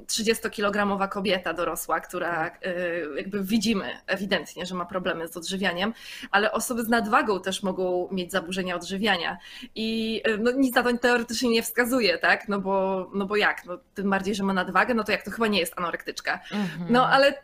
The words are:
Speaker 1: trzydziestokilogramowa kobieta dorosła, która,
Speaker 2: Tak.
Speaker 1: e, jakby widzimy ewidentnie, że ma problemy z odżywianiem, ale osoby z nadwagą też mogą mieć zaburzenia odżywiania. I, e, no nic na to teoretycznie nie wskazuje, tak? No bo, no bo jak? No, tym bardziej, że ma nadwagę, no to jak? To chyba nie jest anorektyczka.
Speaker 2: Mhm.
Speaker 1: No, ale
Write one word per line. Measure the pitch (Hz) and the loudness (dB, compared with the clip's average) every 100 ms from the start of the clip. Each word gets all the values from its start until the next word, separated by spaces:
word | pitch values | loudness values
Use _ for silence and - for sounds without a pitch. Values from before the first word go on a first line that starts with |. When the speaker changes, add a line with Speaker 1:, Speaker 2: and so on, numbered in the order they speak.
| - | -6
Speaker 1:
trzydziestokilogramowa | - 220 226 220 - 202 208 202 196 190 | -2 0 0 -2 -2 0 2 0 0 -2
kobieta | 202 196 185 185 165 | -2 0 0 -2 -2
dorosła, | 170 165 - 160 | -2 -4 -2 -2
która, | - 175 170 170 165 | -2 -4 -2 -2 -4
Speaker 2:
Tak. | - - | -4 -6
Speaker 1:
e, | 175 180 170 151 139 | -4 -2 -4 -4 -6
jakby | 190 202 190 | -6 -4 0
widzimy | 226 196 202 127 - - | 2 2 0 -2 -8 -6
ewidentnie, | 190 190 190 147 - 180 | -4 0 -2 -2 -8 -6
że | 185 | -6
ma | 175 | -4
problemy | 185 180 165 165 | -4 -2 -2 -6
z | 180 | -8
odżywianiem, | 165 190 190 170 202 226 - - - | -6 -2 -2 0 -2 -4 -10 -14 0
ale | 196 208 | 2 2
osoby | 220 - 233 220 | 0 -2 -2 2
z | |
nadwagą | 233 214 247 233 185 | 2 4 4 4 0
też | 185 190 | -2 -2
mogą | 196 180 185 180 180 | -2 0 0 0 -2
mieć | 190 175 | -4 -2
zaburzenia | 190 170 185 180 175 | -2 -2 -4 -2 -4
odżywiania. | 175 196 214 185 160 180 - - - - | -4 -2 2 2 0 -6 -10 -18 -12 -6
I, | 226 226 220 226 - | -2 -2 -2 0 0
e, | 214 | 0
no | 233 | 2
nic | 254 269 247 | 4 4 4
na | |
to | 240 240 | 2 2
teoretycznie | 247 247 233 226 247 | 4 2 0 -2 2
nie | 226 | 2
wskazuje, | 226 - 240 254 202 165 | 2 0 2 4 4 4
tak? | 170 202 - | 2 2 0
No | 202 | -2
bo, | 190 196 190 190 185 196 | 0 2 2 0 -2 -4
no | 190 | 0
bo | 208 | 2
jak? | 180 151 - | 2 0 -6
No, | 175 - - | -12 -12 -4
tym | 196 | 0
bardziej, | 196 190 196 | 0 0 -2
że | 196 | 0
ma | |
nadwagę, | 190 180 185 214 226 | 0 2 2 4 2
no | 214 | 0
to | |
jak? | 185 | -2
To | - | -2
chyba | 196 226 | 0 2
nie | 208 | 2
jest | 170 - | 0 -2
anorektyczka. | 175 165 - - - 175 - | -4 -4 -8 -8 -4 -6 -4
Speaker 2:
Mhm. | 208 190 156 175 | -4 -4 -4 2
Speaker 1:
No, | 240 254 | 4 6
ale | 269 277 277 | 6 4 2